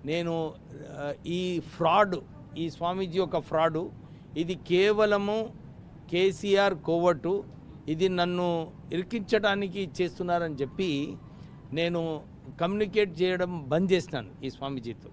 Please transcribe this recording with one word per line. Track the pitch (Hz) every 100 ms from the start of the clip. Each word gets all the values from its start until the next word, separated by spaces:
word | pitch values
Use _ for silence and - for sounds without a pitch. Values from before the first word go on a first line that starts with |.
నేను, | 139 165 170 165 160 - - - - 139
ఆ, | 143 - 160
ఈ | 175 180 170
ఫ్రాడ్, | - - 165 185 202 175 - - - 151
ఈ | 165
స్వామీజీ | - 170 185 190 175
ఒక | 175 165
ఫ్రాడు, | - 160 165 160 190 - - - - 151
ఇది | 170
కేవలము | 180 - 180 202 208 214 202 202 220 220 - - - - - -
కేసీఆర్ | 170 190 - 202 196 202
కోవట్టు, | 170 - 170 175 170 165 196 - - - - -
ఇది | 156 185
నన్ను | 180 175 180 175 170 160 - -
ఇరికించడానికి | 175 185 233 190 220 208 196 196 196 185 -
చేస్తున్నారని | 180 180 175 175 170
చెప్పి | 139 139 - 185 143 147 - - - - - -
నేను | 143 170 170 165 156 - - - -
కమ్యూనికేట్ | 170 202 214 214 202 160
చేయడం | 180 180 180 175 135
బంద్ | 156 185
చేసినాను | 185 - 135 113 -
ఈ | 135
స్వామీజీతో. | - 135 135 113 107 -